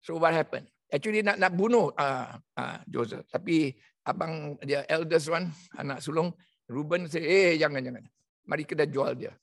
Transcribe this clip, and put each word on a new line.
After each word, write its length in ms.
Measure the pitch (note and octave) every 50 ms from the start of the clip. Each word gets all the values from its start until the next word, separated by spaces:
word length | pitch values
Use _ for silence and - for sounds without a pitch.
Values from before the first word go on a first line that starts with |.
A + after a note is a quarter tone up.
So, 160 | _ - E3 E3
what 160 | D#3+ E3 E3
happened? 360 | D#3+ D3+ - - - C#3 _ _ _ _ _
Actually 320 | - - - G#3+ G#3+ G#3+
nak, 160 | G#3+ G3+ G3+
nak 160 | G3 F#3+ F#3
bunuh, 400 | F3+ F3 F#3+ A3+ A#3+ A#3 G3 C#3+ - -
ah, 400 | D3 C#3 C3+ B2+ A#2+ A#2+ B2+ A#2+ _ _ _
ah, 240 | - B2 B2+ - - - -
Joseph. 400 | - - A#2+ G#2+ - - - _
Tapi 480 | - - - - E3+ D#3+ D#3 C#3 C3 _ _ _ _ _ _ -
abang 480 | C3+ - - D#3+ D#3+ D#3+ D3+ D3 D3 - -
dia 240 | C#3+ C#3+ C#3+ C#3 -
eldest 400 | D#3 D#3+ E3 D#3+ E3+ E3 D3+ D3+
one, 240 | E3 E3 F3+ F3 D3+ - - - _
anak 240 | - C#3+ C#3+ C3+ B2+
sulung, 320 | - D3 D3 D#3+ E3 F3+ E3+ _ _ _ _ _ _ _
Reuben 400 | A#2+ C3 D3+ D3+ F3 F3+ F3+ D#3+
say, 120 | C#3+ E3 C#3
"Eh, 280 | D3 F3+ G3 G3 F3 E3 D#3
jangan, 240 | D#3 D3+ C#3+ C3+ C3
jangan. 200 | B2+ B2 A2+ - - _ _ _ _ _ _ _ -
Mari 160 | - D3+ D3+
kita 240 | - - D3+ D3+ D3
jual 320 | C#3 C3+ C#3 C#3+ C3 B2+
dia." 160 | A2+ A2 - _